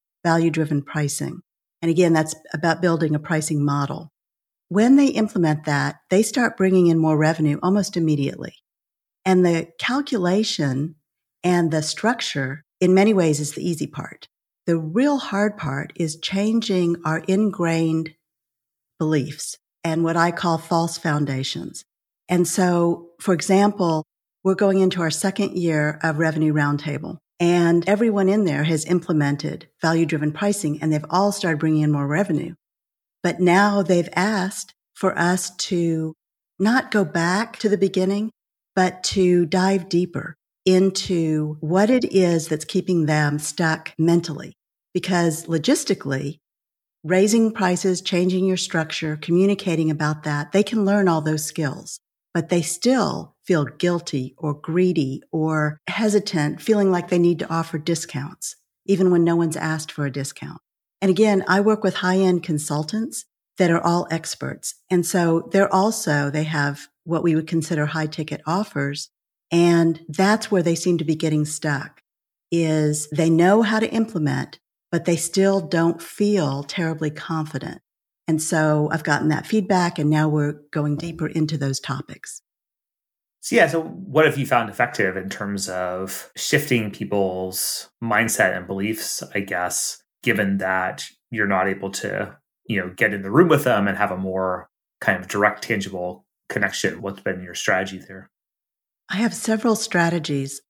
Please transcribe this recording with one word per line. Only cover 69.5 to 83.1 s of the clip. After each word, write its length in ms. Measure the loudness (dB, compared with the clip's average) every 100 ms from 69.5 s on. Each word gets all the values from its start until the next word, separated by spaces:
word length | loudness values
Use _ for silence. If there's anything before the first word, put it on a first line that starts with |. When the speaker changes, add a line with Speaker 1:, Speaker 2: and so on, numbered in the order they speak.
Speaker 1:
And 480 | 4 6 6 4 0 -4
that's 420 | 0 2 2 2
where 120 | 0
they 120 | 2
seem 240 | 0 0 0
to 60 |
be 100 | 0
getting 300 | -2 0 0
stuck, 580 | -2 -4 -4 -4 -6 -16 _ _ _ _ _
is 580 | -2 2 2 0 -2 -4
they 200 | 0 2
know 320 | 4 6 6
how 160 | 4 0
to 120 | 0
implement, 680 | 0 -2 -2 -2 -2 -6 -12 _ _ _
but 140 | -2
they 120 | 0 0
still 440 | 0 2 2 2
don't 420 | 0 2 2 0
feel 640 | -8 -2 0 2 0 -2
terribly 460 | -6 -4 -4 -2 -4
confident. 680 | -6 -6 -6 -4 -6 -10 -12 -18 _ _ _ -4
And 160 | -2
so 460 | 0 2 2 2 0
I've 120 | -2
gotten 240 | 0 0 2
that 180 | -2 0
feedback, 540 | -2 2 2 2 0
and 100 | 0
now 180 | 2 2
we're 320 | 0 -2 -4 _
going 240 | -4 -2 -4
deeper 320 | -6 -6 -6
into 280 | -2 -2 -2
those 220 | -4 -6
topics. 640 | -6 -10 -10 -16 -18 -18 -20 _ _ _ _ _ _